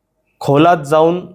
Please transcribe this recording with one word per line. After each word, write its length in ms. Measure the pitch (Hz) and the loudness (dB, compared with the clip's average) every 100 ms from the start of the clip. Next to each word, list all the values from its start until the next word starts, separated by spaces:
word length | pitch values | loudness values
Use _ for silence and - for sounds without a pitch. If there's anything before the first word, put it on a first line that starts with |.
| _ _ _ - | _ _ _ -12
खोलात 380 | - 139 170 175 | -2 2 2 0
जाऊन 560 | 139 156 165 180 180 | 0 0 0 -2 -10